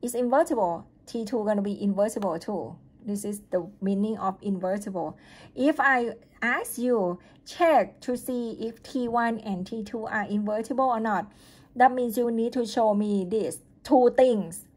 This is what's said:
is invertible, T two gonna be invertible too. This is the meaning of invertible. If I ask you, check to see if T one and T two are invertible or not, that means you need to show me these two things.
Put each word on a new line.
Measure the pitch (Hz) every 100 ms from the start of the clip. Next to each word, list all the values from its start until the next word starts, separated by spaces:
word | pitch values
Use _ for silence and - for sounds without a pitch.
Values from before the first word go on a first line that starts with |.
is | 240 240
invertible, | 247 262 330 277 185 170 - _ -
T | 240 220
two | 247
gonna | 208 208
be | 202 202
invertible | 202 190 208 226 202 165
too. | - 196 113 - - _ -
This | 202 202
is | 208 -
the | 185 170 -
meaning | 190 196 214 214
of | 190 190
invertible. | 202 190 185 202 202 185 156 156 - - - -
If | 269 311
I | 269 262 240 - - _
ask | 233 269 480 -
you, | 247 240 185 180 - - -
check | - 339 285 202 -
to | - 247
see | 247 247 233 220
if | 220 226
T | - 262 240
one | 233 233 233
and | - 185 185
T | 226
two | 214 233 220
are | 220
invertible | 202 208 208 214 220 247 262
or | 233
not, | 220 196 202 - - - - -
that | 254
means | 254 240 220
you | 240
need | 233 233
to | 247 233
show | 208 220
me | 202 208 202 180
these | 220 165 - _ _
two | - 262 240 240
things. | 262 226 165 - -